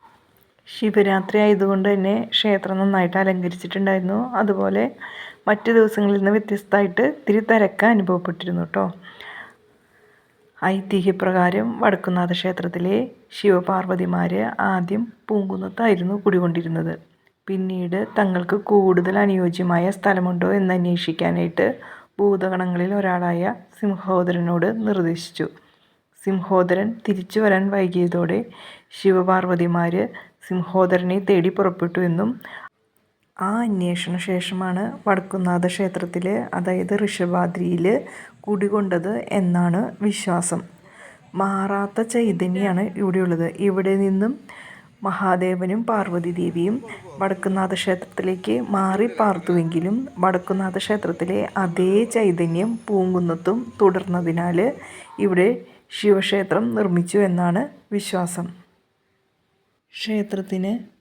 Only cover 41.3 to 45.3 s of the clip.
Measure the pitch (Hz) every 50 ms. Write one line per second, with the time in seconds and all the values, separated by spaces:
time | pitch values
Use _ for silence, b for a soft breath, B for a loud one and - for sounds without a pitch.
41.3 | - 175 196 196 196 196 196 196 202 196 202 202 - - 226 226 - 240 233 214
42.3 | 190 175 185 180 180 190 202 196 180 180 202 220 - 202 202 190 180 190 185 180
43.3 | 170 160 165 165 - - 202 202 202 196 185 190 196 196 196 196 190 190 208 226
44.3 | 285 - - B B B B B B B B B B - - 196 175 - 202 190